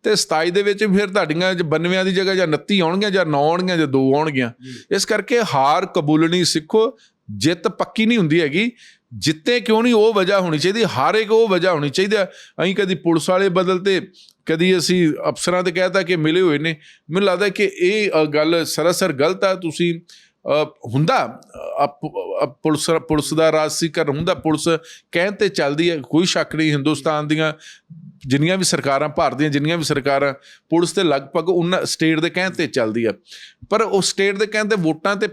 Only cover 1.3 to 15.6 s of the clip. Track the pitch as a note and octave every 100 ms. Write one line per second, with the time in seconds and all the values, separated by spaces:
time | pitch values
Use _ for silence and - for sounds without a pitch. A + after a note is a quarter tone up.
1.3 | D#3 F#3 F3+ E3 D#3 F3 F#3+ F#3+ F#3 F#3+
2.3 | F#3 E3+ D3 - G3+ E3 F#3 G#3 F#3+ E3
3.3 | D3 D3 F3 F#3 E3+ D3 C3+ C3+ C#3 D#3+
4.3 | C3+ A#2+ - C3 A#2 - G3 - G#3+ G3
5.3 | A#3+ G#3 C#3+ C#3+ E3 F#3 F3+ D3 D#3 E3
6.3 | F3 E3+ D#3+ D#3 A3 A3 - _ _ -
7.3 | G#2 C3 F3 A3 - F3 - A3 A#3 D#3+
8.3 | E3 D3+ D#3 A#3 - - _ _ A2 D3
9.3 | D#3 - A#3+ A3+ A3 A#3+ A3+ G#3+ G3+ F#3
10.3 | G3+ F3+ D3+ E3+ G#3+ F#3+ G#2+ D3 G#3 G#3
11.3 | A3 A3+ F3+ F#3 D#3+ C#3+ D3+ G3+ G#3 F#3
12.3 | - - - F3 G3 F#3+ F#3 E3+ E3 D3+
13.3 | F#3 G3 F3 F#3 F#3 G3 F#3 F#3 _ -
14.3 | _ - D#3+ F#3 F3+ D3 F3+ E3 C#3+ D3+
15.3 | B2 - F3+